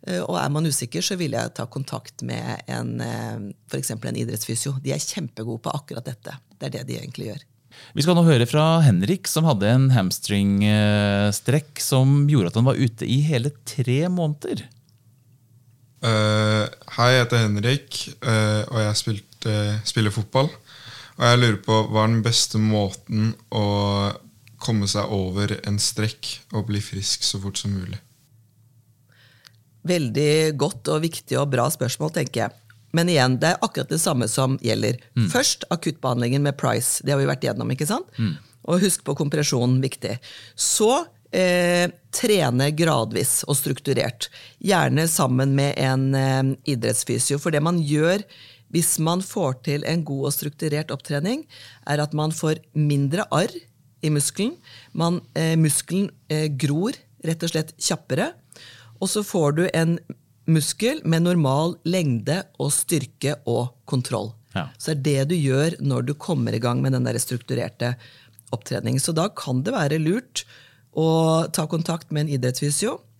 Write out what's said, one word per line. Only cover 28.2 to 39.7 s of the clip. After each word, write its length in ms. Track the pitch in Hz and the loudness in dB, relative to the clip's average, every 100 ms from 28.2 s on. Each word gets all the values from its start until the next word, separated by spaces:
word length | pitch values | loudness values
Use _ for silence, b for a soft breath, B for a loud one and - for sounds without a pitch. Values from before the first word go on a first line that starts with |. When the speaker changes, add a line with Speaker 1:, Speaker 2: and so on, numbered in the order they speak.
| _ _ _ _ _ _ _ _ _ b b b b b _ _ | _ _ _ _ _ _ _ _ _ b b b b b _ _
Speaker 1:
Veldig 720 | 160 180 131 110 147 151 156 147 | -2 0 0 0 2 4 2 0
godt 320 | 143 - - | -2 -2 -2
og 140 | 151 | 0
viktig 340 | 165 160 - 127 | -2 -4 -4 -2
og 120 | 143 | 0
bra 160 | 127 120 | 2 0
spørsmål, 420 | - 120 - 156 | 0 -4 -4 -4
tenker 320 | 160 139 120 | -4 -4 -4
jeg. 120 | 104 - _ - _ | -4 -6 _ -20 _
Men 160 | 165 175 | 0 2
igjen, 280 | 160 127 127 | 4 4 2
det 120 | 156 | 0
er 80 | 180 | 0
akkurat 280 | 226 - - | -2 -4 -4
det 80 | 156 | -2
samme 260 | 180 139 110 | 0 0 0
som 280 | - 131 131 | 0 0 0
gjelder. 400 | 117 107 110 123 b | -2 0 0 -4 b
Speaker 2:
Mm. 140 | - 104 | 0 0
Speaker 1:
Først 360 | 240 285 - - | 2 0 -2 -4
akuttbehandlingen 720 | 170 - 151 131 123 120 139 | -4 -4 -4 -4 0 0 0
med 140 | 143 139 | 0 0
Price, 440 | 131 113 127 - | 0 0 -2 -2
det 80 | 131 | -2
har 80 | 139 | 0
vi 80 | 139 | 0
vært 160 | 139 | -2
gjennom, 260 | 123 117 113 | -4 -4 -4
ikke 140 | 127 151 | -2 -2
sant? 220 | 240 381 | -4 -6
Speaker 2:
Mm. 200 | - 110 73 B B - | -4 -4 -4 B B -2
Speaker 1:
Og 140 | 175 | 2
husk 220 | 196 - | 2 0
på 100 | - 139 | -4 -2
kompresjonen, 640 | 147 147 147 131 123 | 0 0 0 2 4